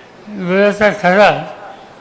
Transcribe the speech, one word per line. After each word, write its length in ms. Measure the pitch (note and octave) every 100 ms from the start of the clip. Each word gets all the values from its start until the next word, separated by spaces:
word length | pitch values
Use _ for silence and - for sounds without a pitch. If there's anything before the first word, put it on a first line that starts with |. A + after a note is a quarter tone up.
| - - G#3
गुळाचा 600 | G#3 F3+ F#3+ G#3 G3+ G#3
खडा 560 | - F3+ F#3+ G3 C#3+ E3 - - - - -